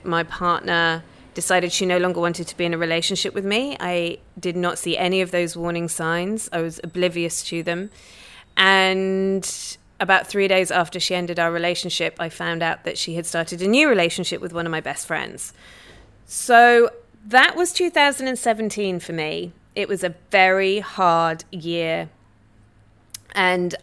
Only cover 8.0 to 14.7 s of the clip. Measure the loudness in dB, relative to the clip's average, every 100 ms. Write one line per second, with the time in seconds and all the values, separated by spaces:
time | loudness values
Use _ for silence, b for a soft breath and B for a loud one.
8 | B B B B B 4 6 6 6 2
9 | 0 0 0 0 -4 -8 -12 -16 _ -4
10 | 2 2 2 -2 2 2 2 0 -2 -4
11 | -4 -2 -2 -2 -2 0 -2 -2 -4 -4
12 | -4 -4 -8 -6 -6 -2 -4 -4 -8 -8
13 | -6 -6 -4 -4 -6 -4 2 4 4 4
14 | 2 -2 -6 -6 -6 -6 -6